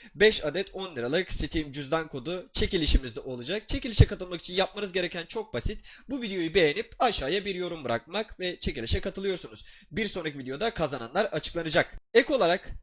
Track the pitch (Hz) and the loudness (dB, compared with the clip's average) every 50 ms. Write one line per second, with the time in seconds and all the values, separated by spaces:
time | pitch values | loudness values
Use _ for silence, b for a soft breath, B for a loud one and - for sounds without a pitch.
0 | B 226 - 139 202 220 208 - - 147 143 180 196 - - 185 190 180 165 123 | B -16 4 6 6 6 6 4 0 -2 -2 -2 -4 -4 -6 -8 -8 -6 -6 -4
1 | 117 123 147 185 180 - - - 160 143 - 165 151 147 131 147 139 131 160 165 | -2 0 2 0 0 0 -2 -2 -2 -2 -2 -2 -4 -4 -6 -8 -2 0 0 0
2 | 160 156 - 135 120 160 180 180 175 - - - 214 202 - 175 151 139 - - | 0 -4 -8 -8 -6 -6 -6 -6 -8 -4 0 0 0 2 2 2 4 6 6 4
3 | 135 120 110 135 - 131 127 123 120 131 185 220 - - - 277 - 247 208 - | 4 0 -6 -8 -8 -8 -8 -6 -6 -4 -6 -4 -4 -4 -4 -4 -4 2 6 8
4 | - - 202 - 180 180 180 165 - - 180 185 190 - - 202 208 190 175 190 | 8 6 6 0 -6 -8 -8 -8 -8 -2 0 0 0 0 -2 -6 -8 -4 -2 -2
5 | 175 165 - 175 165 - - 226 202 - - 120 - - 214 - B B B B | -2 -2 -4 -6 -8 -6 -6 -6 -6 -4 -4 -2 -2 -2 -4 -4 B B B B
6 | B - 269 269 233 202 196 185 165 165 160 190 165 147 147 196 233 - - - | B -8 -6 -6 -4 -4 -2 -2 -2 2 4 6 6 6 4 0 -4 -6 -2 2
7 | 269 233 196 - 135 135 175 208 190 202 185 180 180 175 170 160 139 117 117 117 | 2 2 2 0 0 0 0 0 -2 -4 -4 -4 -4 -6 -6 -6 -2 -2 -2 -2
8 | - - 175 208 226 - - - 180 180 175 - - - - 123 113 117 - 196 | -2 -4 -4 -4 -4 -6 -6 -6 -4 -4 -4 -4 -4 -4 -4 -4 -2 0 0 0
9 | - 196 180 196 196 196 185 170 - - - - B B B B B _ 147 175 | 0 -4 -4 -2 -2 -2 -2 -4 -6 -12 -14 -18 B B B B B _ -4 -2
10 | 220 196 - 190 160 156 143 139 127 127 135 147 208 233 220 - 165 143 139 127 | -2 -2 -2 -4 -4 -4 -6 -6 -6 -8 -4 -2 -2 -2 0 0 -2 -2 -2 -6
11 | 117 117 131 185 226 - - 156 - - - 170 165 160 147 170 139 - - - | -6 -2 0 2 2 2 0 -4 -4 -4 -4 -4 -2 2 4 4 2 2 -2 -12
12 | - _ - 226 269 - 294 247 185 165 175 196 - - - - | -8 _ 6 6 6 6 4 4 4 4 4 2 -2 -8 -12 -12